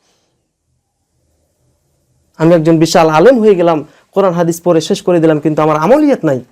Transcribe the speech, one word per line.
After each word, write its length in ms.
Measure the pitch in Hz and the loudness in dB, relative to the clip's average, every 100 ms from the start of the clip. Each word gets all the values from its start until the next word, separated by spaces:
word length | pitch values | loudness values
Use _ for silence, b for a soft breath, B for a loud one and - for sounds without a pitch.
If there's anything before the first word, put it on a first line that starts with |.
| _ _ _ _ _ _ _ _ _ _ _ _ _ _ _ _ _ _ _ _ _ _ _ - | _ _ _ _ _ _ _ _ _ _ _ _ _ _ _ _ _ _ _ _ _ _ _ -4
আমি 180 | 160 | 0
একজন 240 | 170 156 160 | 2 2 0
বিশাল 320 | 160 180 160 | 0 2 2
আলেম 280 | 156 214 254 | 4 2 4
হয়ে 160 | 214 | 2
গেলাম, 300 | 180 170 156 147 b b | 2 0 -2 -6 b b
কোরআন 200 | 196 196 | -4 -2
হাদিস 300 | 175 170 165 | -2 -4 -4
পড়ে 180 | 180 165 | -2 -2
শেষ 220 | 156 196 | -2 -4
করে 180 | - 175 | -2 0
দিলাম, 200 | 160 151 | 0 0
কিন্তু 220 | 156 156 | -2 -2
আমার 140 | 156 151 | -2 0
আমলিয়াত 480 | 165 285 302 254 | 0 0 0 -2
নাই, 160 | 156 127 - | -2 -4 -2